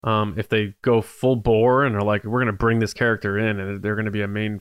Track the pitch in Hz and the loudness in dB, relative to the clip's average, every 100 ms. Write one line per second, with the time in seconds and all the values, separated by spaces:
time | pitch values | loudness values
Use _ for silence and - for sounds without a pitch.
0 | - 110 104 90 107 110 104 - - 117 | 0 0 0 -4 -2 -2 -2 -4 2 2
1 | 107 - 127 127 117 110 120 127 139 104 | 0 -2 0 0 2 4 4 4 2 0
2 | 101 104 107 123 123 101 117 113 107 - | 0 0 -2 -2 -2 0 0 2 0 0
3 | 120 110 101 101 110 104 98 101 104 104 | 0 0 -2 -2 -2 -4 -6 -6 -4 -2
4 | 107 104 101 104 107 104 | -4 -4 -4 -4 -4 -6